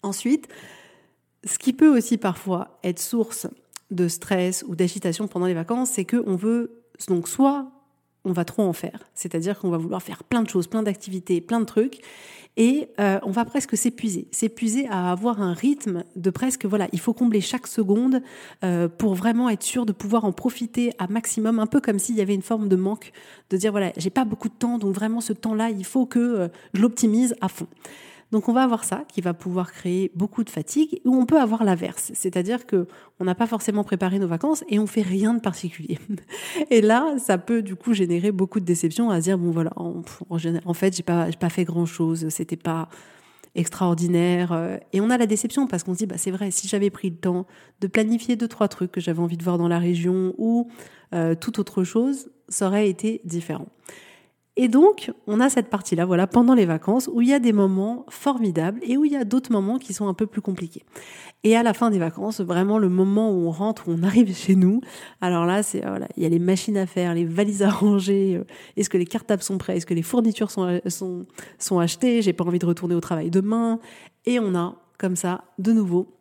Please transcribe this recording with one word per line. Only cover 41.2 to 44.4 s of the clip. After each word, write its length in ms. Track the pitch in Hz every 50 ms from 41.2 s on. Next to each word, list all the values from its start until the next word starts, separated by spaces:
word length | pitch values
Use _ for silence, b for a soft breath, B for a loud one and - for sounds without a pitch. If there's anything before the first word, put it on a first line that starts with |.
| 165 170
j'ai 60 | 160
pas 120 | - 180 170
fait 140 | - - 180
grand-chose, 640 | 165 165 170 170 160 - - 170 165 165 165 160 160
c'était 260 | - - 165 - 170
pas 320 | 165 _ 170 160 165 160 B B B B B B B B B B B B B B
extraordinaire. » 960 | 175 170 - - - 190 175 175 160 180 175 175 170 175 175 180 175